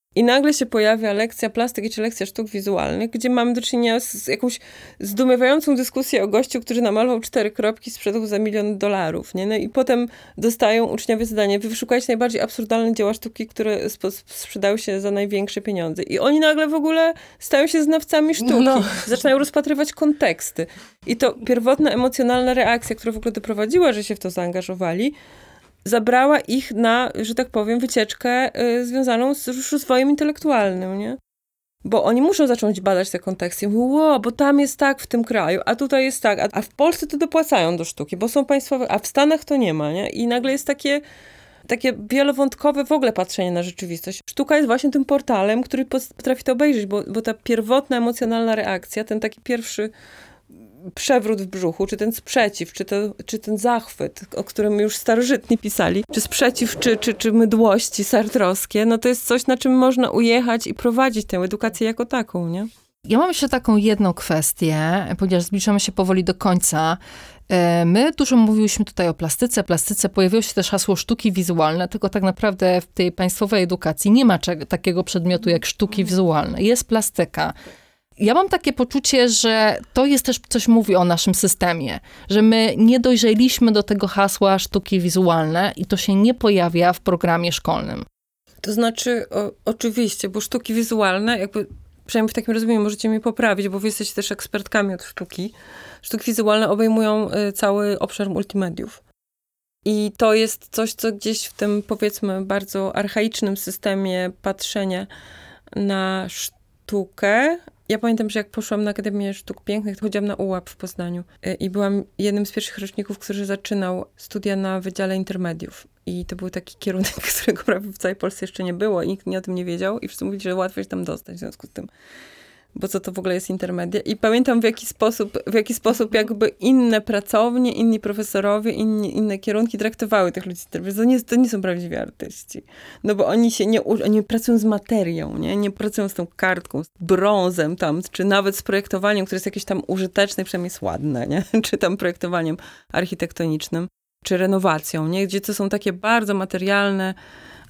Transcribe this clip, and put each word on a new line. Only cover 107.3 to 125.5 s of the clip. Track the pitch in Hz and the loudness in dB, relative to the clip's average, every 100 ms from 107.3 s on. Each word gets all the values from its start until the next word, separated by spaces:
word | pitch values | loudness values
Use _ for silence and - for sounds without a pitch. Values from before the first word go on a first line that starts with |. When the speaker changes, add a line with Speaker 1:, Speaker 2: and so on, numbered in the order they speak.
| 220 294 339 - - - | 4 2 0 -6 -12 -4
Speaker 1:
Ja | 214 | -2
pamiętam, | 233 226 214 | 0 0 -2
że | 214 | -4
jak | 208 | -6
poszłam | - 214 208 | -6 -4 -2
na | 104 | -2
Akademię | 101 101 101 98 | -4 -4 -4 -4
Sztuk | 98 - - | -8 -12 -10
Pięknych, | - 208 208 190 | -6 -4 -4 -6
to | |
chodziłam | 214 208 202 | -4 -2 -4
na | - | -4
ułap | 190 185 180 | -4 -4 -8
w | - | -14
Poznaniu. | 185 - 175 175 175 _ 185 | -12 -8 -8 -8 -10 _ -8
Y, | |
i | - 190 | -4 -4
byłam | 196 196 202 - - | -2 0 0 -4 -4
jednym | 202 208 202 | -2 0 -2
z | |
pierwszych | - - - | -6 -8 -8
roczników, | 196 - 196 196 | -10 -8 -10 -10
który | - 202 196 | -8 -6 -4
zaczynał | 196 - 202 185 185 - _ | -6 -4 -4 -4 -6 -8 _
studia | - 208 202 196 | -12 -6 -4 -2
na | 190 190 | -2 -4
Wydziale | 185 185 190 190 | -6 -4 -4 -4
Intermediów. | 190 185 175 165 - - - _ - | -4 -6 -6 -6 -12 -16 -20 _ -10
I | 180 175 | -8 -8
to | 180 | -10
był | 185 | -10
taki | 180 - - | -10 -12 -10
kierunek, | 202 185 196 - | -4 -2 -2 -4
<laughs> | - | -4
którego | - - - | -2 -2 -2
prawie | - 175 208 | 0 -2 -4
w | - | -6
całej | 185 190 | -6 -4
Polsce | 185 - | -6 -6
jeszcze | 185 - | -10 -8
nie | 180 | -6
było | 175 214 185 | -2 -2 -2
i | 170 | -2
nikt | 190 185 | -6 -6
nie | 185 | -8
o | |
tym | 185 180 | -6 -6
nie | 180 | -6
wiedział. | 170 190 226 | -4 -4 -6
I | - | -8
wszyscy | - 196 | -8 -8
mówili, | 196 | -6
że | 185 185 | -4 -4
łatwo | 185 196 | -4 -6
się | 190 | -8
tam | 185 | -8
dostać, | 175 160 - 175 | -8 -10 -12 -14
w | |
związku | - - - | -14 -16 -18
z | |
tym | - - _ - - - - - _ _ - | -16 -16 _ -20 -20 -20 -20 -20 _ _ -10
bo | 190 | -6
co | 190 | -6
to | 190 | -6
w | 185 | -6
ogóle | 185 | -4
jest | 180 - | -4 -4
intermedia? | 190 180 175 175 202 | -6 -6 -6 -4 -4
I | - 214 | -4 -2
pamiętam, | 220 233 262 233 | 2 2 2 2
w | |
jaki | 220 233 - | 2 -2 -8
sposób, | - 220 226 214 - | 0 0 0 -4 -6
w | - | -2